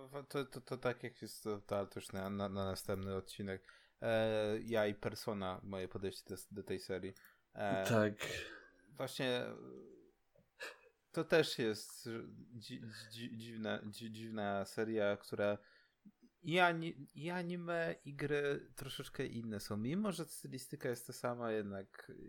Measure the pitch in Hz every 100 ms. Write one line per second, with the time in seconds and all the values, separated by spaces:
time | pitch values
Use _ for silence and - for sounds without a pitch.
0 | 131 139 135 147 131 139 - 123 127 120
1 | 120 - 110 - 110 104 - 101 98 -
2 | - 98 95 101 101 98 95 92 - 98
3 | 98 95 - - 101 95 - - - -
4 | 117 113 110 107 107 110 113 113 107 104
5 | 117 107 - 101 92 92 101 98 92 95
6 | 95 - - 92 - 101 95 92 - 92
7 | 95 - - - _ - 104 95 95 110
8 | 107 104 - - - - - - - -
9 | 135 - 131 123 117 113 127 131 - -
10 | - _ _ _ _ - - - - _
11 | _ 165 156 165 143 - 113 107 - -
12 | 120 113 - 110 - 120 107 123 113 107
13 | 110 113 120 113 113 113 107 107 107 104
14 | 113 110 113 110 101 98 95 - 110 110
15 | 101 101 - 107 104 104 - - _ _
16 | - - - _ - 175 175 165 165 131
17 | 143 143 160 180 175 180 170 170 165 165
18 | 143 143 147 147 143 143 - - 131 -
19 | 135 - 127 120 113 101 - 104 117 180
20 | 214 165 156 - 143 131 - 143 139 117
21 | - - 123 120 117 110 101 98 98 -
22 | - -